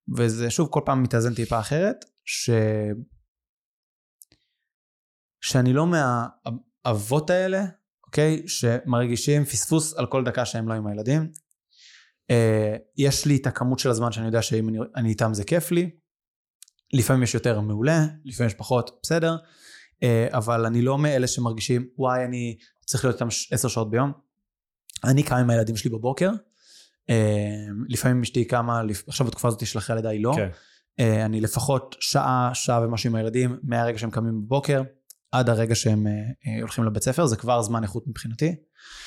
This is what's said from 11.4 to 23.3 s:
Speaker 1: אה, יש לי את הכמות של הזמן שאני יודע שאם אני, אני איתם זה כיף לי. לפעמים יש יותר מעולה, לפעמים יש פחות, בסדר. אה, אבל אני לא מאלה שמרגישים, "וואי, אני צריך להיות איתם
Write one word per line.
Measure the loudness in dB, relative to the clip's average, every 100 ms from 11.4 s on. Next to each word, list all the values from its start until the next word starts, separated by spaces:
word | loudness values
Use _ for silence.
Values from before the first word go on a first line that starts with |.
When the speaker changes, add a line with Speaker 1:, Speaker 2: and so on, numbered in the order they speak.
| _ _ _ _ -20 -20 _ _ 0
Speaker 1:
אה, | 4 4 4 0 -2 -8 0
יש | 0 2 2
לי | 2
את | 2
הכמות | -2 -2 0
של | 0
הזמן | 0 0
שאני | -2 0
יודע | 0
שאם | 0 0 0
אני, | -2 -4 -2
אני | 0
איתם | 2 0
זה | 0
כיף | 0 0 2
לי. | 0 0 -6 _ _ _ _ _ _ -20 _ _
לפעמים | 0 4 2
יש | 2
יותר | 0 0 0
מעולה, | 0 0 2 2 2 -2
לפעמים | -14 -2 -2
יש |
פחות, | -2 0 0 0 -8
בסדר. | -2 0 2 -2 -6 _ -20 -20 -20 _
אה, | 2 2 2
אבל | 0 0 0 2
אני | 2
לא | 2 2
מאלה | 2 2 0
שמרגישים, | 0 -2 -2 0 -2 -2 -2
"וואי, | -2 0
אני | -2 -4 -6 -8 _ _
צריך | -6 -2
להיות | 0 0
איתם | -2